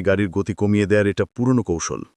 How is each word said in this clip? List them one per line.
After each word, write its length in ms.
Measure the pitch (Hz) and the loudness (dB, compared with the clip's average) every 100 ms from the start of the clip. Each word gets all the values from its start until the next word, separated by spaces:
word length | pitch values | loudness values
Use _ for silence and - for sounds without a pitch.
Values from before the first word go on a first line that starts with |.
গাড়ির 280 | 95 95 101 | 2 2 0
গতি 240 | 95 98 | -2 -4
কমিয়ে 320 | 95 104 104 98 | -2 0 2 2
দেয়ার 220 | 107 101 | 2 2
এটা 180 | 98 101 | 0 -4
পুরনো 380 | - 123 127 | -2 0 0
কৌশল। 380 | 98 82 - 58 - | 0 -4 -4 -8 -12